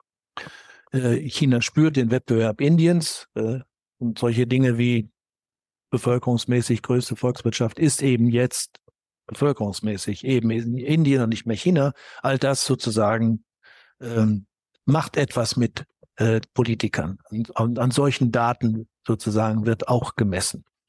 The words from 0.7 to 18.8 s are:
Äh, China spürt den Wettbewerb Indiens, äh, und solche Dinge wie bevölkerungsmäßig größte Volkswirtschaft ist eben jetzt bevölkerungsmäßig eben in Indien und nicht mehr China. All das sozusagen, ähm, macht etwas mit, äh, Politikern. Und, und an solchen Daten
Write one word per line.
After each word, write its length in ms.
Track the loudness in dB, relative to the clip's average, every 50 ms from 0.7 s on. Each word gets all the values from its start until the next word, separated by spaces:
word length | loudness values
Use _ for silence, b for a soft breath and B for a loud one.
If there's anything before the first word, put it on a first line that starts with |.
| B B B B
Äh, 240 | -4 -2 0 0 0 0 -2 -4
China 320 | -4 0 2 2 2 2
spürt 340 | 0 0 2 2 2 4 4
den 160 | 2 2 2
Wettbewerb 500 | 0 0 0 0 0 2 2 0 0 0
Indiens, 680 | 2 4 4 4 4 4 2 2 0 -4 -6 -10 -14 -12 -6
äh, 280 | -4 -4 -4 -4 -6 -8 _ _ _ _ _ _ -6
und 220 | -4 -4 -4 -2
solche 260 | -2 0 2 2 2
Dinge 320 | 2 2 2 4 2 2 2
wie 320 | 2 2 2 0 -2 -4 _ _ _ _ _ _ _ _ _ _ _ _ _ _ _ _
bevölkerungsmäßig 920 | -4 -2 0 0 0 0 2 0 0 0 0 0 0 0 2 0 -2 -2
größte 340 | 0 0 0 0 0 -2 -4
Volkswirtschaft 640 | -4 -2 -2 -2 -2 -2 -4 -2 0 -2 -2 0 0
ist 240 | 2 2 2 2 2
eben 240 | 2 2 4 4 2
jetzt 540 | 4 2 2 0 -2 -4 -8 -10 -12 -18 _ _ _ _ _ _ _ _ _ -18
bevölkerungsmäßig 960 | -6 -2 0 0 0 0 -2 -6 -4 -4 -4 -4 -4 -4 -6 -8 -8 -6 -2
eben 260 | 0 0 2 2 0
in 260 | 0 -2 -2 -4 -6 -4
Indien 440 | -2 0 0 2 4 4 4 2
und 80 | 2 0
nicht 160 | -2 -2 -4
mehr 100 | -4 -4
China. 380 | -2 0 2 2 2 2 0 -2 B B B B B
All 160 | B -2 0 0
das 280 | 0 0 0 0 0
sozusagen, 800 | -2 -2 -2 -2 -2 0 0 2 2 2 2 2 0 0 -2 -4 _ _ _ b b b b b b b b
ähm, 460 | -12 -4 0 2 2 2 2 0 -4 -10 _ _ _ _ _ _ _
macht 320 | 0 2 2 0 -2 -2
etwas 400 | -2 -2 -2 0 -2 -2 -2 0
mit, 300 | 0 -2 -2 -2 -6 -16 -16 _ _ _ _ _ -2
äh, 240 | 0 2 2 0 -2 -2 _
Politikern. 680 | -2 0 0 0 -2 -4 -4 -4 -4 -4 -6 -8 -10 _ _
Und, 220 | -8 -8 -8 -6
und 280 | -4 -2 -2 -2 0 0
an 120 | 0 0
solchen 420 | 2 2 2 2 2 0 0 0 2
Daten 560 | 2 0 0 0 0 -2 -2 -2 -2